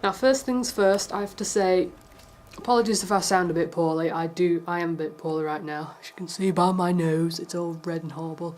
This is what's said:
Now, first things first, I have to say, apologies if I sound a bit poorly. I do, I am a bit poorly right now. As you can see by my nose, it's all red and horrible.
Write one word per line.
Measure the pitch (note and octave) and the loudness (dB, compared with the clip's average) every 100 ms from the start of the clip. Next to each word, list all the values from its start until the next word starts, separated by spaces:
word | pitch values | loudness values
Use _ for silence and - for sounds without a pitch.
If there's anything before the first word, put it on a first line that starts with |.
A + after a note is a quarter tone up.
Now, | G3+ | -2
first | F#3+ C4 C4+ C4 | 2 2 2 0
things | B3+ A#3+ | -2 -2
first, | - G3 G3+ - | 2 4 4 0
I | G3+ | -6
have | G3+ - | -6 -6
to | |
say, | G3 G#3+ F#3+ F#3 - - - - - - - - | -2 0 4 4 2 -6 -20 -20 -20 -20 -20 -12
apologies | - A#3+ A3+ G#3 | 2 2 4 0
if | F#3 | 2
I | G3+ | 0
sound | F3+ F#3+ F3 | 2 2 2
a | |
bit | E3 E3 | 0 0
poorly. | - E3 D#3+ E3 | 0 0 2 0
I | D#3+ E3 | 0 -4
do, | E3 F3+ E3+ E3+ | 0 2 2 -2
I | E3+ | -2
am | E3+ | -2
a | D#3+ | -2
bit | D#3 D#3 | -4 -6
poorly | E3 D#3 | -4 -2
right | D#3 D3+ | -2 -4
now. | D3+ D3+ D#3 - | -6 -8 -8 -14
As | - | -18
you | - | -12
can | F3 | -10
see | - F#3+ | -2 0
by | F3+ F3+ | 4 4
my | F#3 F3 | 4 2
nose, | F3+ E3 D#3+ E3 E3 | 2 2 2 0 -2
it's | F3 | -8
all | F3+ E3+ E3 | -6 -6 -6
red | F3 E3 | -6 -6
and | E3 | -6
horrible. | C#3+ D#3+ D#3+ E3+ | -8 -10 -8 -10